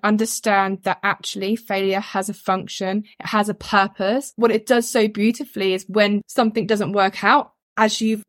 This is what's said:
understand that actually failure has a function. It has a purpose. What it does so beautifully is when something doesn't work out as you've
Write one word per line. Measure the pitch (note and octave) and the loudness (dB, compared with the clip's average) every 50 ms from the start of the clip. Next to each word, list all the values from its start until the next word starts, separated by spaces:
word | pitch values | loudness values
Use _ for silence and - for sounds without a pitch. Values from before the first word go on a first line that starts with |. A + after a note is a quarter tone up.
| - | 0
understand | G#3 G#3+ G#3+ A3 A3 - - - A3 G3+ G3 G3 F#3+ G3 F#3 - | 0 2 2 0 -2 -4 -4 0 2 2 2 2 0 -2 -4 -2
that | G3 - - | -4 -4 -2
actually | - G3+ - - - - - G3+ F#3+ G3 A3 | -2 -2 -4 -4 -6 -10 -8 -4 -2 -2 -2
failure | A3+ - - G3+ F#3+ G3 F#3+ F#3+ G3 | -2 -2 -4 -4 -2 0 0 0 -2
has | G3+ - - G3 F#3+ G#3 | -4 -4 -4 -4 -4 -4
a | G3 | -8
function. | - - - F#3 F#3+ - - - - G3 F#3 F#3+ G#3+ G#3 - - - | -6 -4 -2 -2 -2 -4 -8 -8 -6 -4 -2 -2 -4 -4 -6 -12 -16
It | - | -8
has | - - G#3+ G#3 G#3 | -2 -2 0 0 0
a | G3+ | -4
purpose. | - - - - G3+ G3 G3+ - - F#3+ G3 A3+ C4+ C#4+ - - | -8 -6 -2 0 0 0 0 -2 -4 -2 -2 -2 -2 -4 -6 0
What | - A#3 A#3 | 2 2 2
it | G#3+ A3 G#3+ - | 2 2 2 2
does | B3 A#3+ A#3 - | 2 2 2 2
so | - A#3+ G#3+ G#3+ | 2 2 2 2
beautifully | G#3+ G#3 G#3 A3+ A#3+ - D4 - - G#3 G3 F#3+ F#3+ | 2 2 2 2 2 0 -6 -10 -6 -4 -2 0 -2
is | F#3+ - - | -2 -4 -2
when | F#3 G#3+ G#3 G3+ G#3 G3+ - - | 0 2 2 2 2 0 -2 -2
something | - - A#3+ A3 G#3+ A3+ - - | 0 0 0 2 0 -2 0 0
doesn't | A3 G3+ G3+ - G3 | 0 0 0 0 2
work | G3+ F#3+ G3 - - - | 2 2 2 0 0 2
out | G3+ B3+ - C#4 - _ _ _ _ _ | 4 4 4 2 -2 _ _ _ _ _
as | - A3 G#3+ G#3+ - | 0 2 2 2 0
you've | A3 A3 A3 G#3+ - | -2 -2 -2 -4 -4